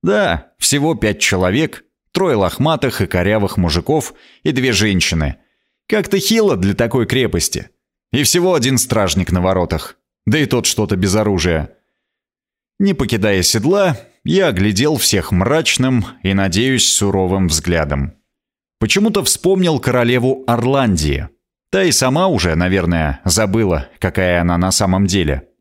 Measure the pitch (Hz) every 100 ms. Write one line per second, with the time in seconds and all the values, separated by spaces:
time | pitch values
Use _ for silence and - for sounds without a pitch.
0 | 170 208 196 82 - _ - 143 151 110
1 | 107 101 - 95 92 107 160 - _ _
2 | _ - 185 117 92 - 151 156 135 -
3 | 95 92 90 107 101 - 87 80 80 151
4 | - - - _ - 131 127 110 107 92
5 | - 82 73 69 _ _ _ _ _ 214
6 | 202 196 190 226 208 113 95 92 117 135
7 | - 127 117 85 - - - _ _ _
8 | _ - 139 180 180 170 123 131 - 113
9 | 95 95 87 87 92 92 87 82 - -
10 | _ _ - 143 143 123 - - 104 95
11 | 98 101 107 95 85 80 76 _ _ _
12 | _ _ _ _ _ _ _ _ 196 190
13 | 117 113 107 98 90 - 117 196 190 123
14 | - _ - 180 180 95 101 98 143 156
15 | - 101 - 90 98 156 151 - 131 127
16 | 98 - 95 98 98 87 127 127 - -
17 | 101 95 92 95 92 76 85 82 73 71
18 | 67 - _ _ _ _ _ _ 220 196
19 | 214 208 175 - 185 190 175 151 - 123
20 | 117 127 123 131 - 117 117 139 123 90
21 | 76 69 69 _ _ _ _ 190 185 127
22 | 131 139 190 127 85 80 90 95 85 85
23 | 78 67 - 90 107 107 104 80 69 _
24 | 95 - 92 87 87 87 92 95 98 92
25 | 98 95 78 69 - _